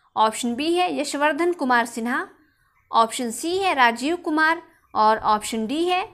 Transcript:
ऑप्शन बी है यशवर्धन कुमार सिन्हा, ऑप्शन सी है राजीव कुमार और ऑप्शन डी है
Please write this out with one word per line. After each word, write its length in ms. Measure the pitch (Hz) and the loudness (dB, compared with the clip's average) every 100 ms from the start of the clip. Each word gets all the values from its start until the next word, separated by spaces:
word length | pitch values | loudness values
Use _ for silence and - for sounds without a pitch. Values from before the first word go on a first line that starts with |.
| _ - | _ 0
ऑप्शन 400 | 220 220 240 240 | 0 0 -4 -2
बी 180 | 311 | 0
है 220 | 349 359 269 | 0 0 -2
यशवर्धन 580 | 294 285 302 302 349 | -4 0 0 2 0
कुमार 320 | 339 262 240 233 | 0 2 2 0
सिन्हा, 400 | 233 233 285 381 - _ _ _ _ - | -4 -4 -4 -6 -14 _ _ _ _ -2
ऑप्शन 400 | 226 226 - 240 | 2 2 0 -6
सी 260 | 233 330 370 | -6 -4 -2
है 160 | 370 285 | 0 4
राजीव 400 | 233 233 285 349 | 4 2 -2 -4
कुमार 440 | 349 311 311 330 - _ _ | -2 2 2 0 -6 _ _
और 240 | 208 214 220 | 2 2 4
ऑप्शन 460 | 208 214 - 220 220 | 2 0 -2 -4 -4
डी 160 | 302 349 | -2 0
है 180 | 359 440 | -2 -4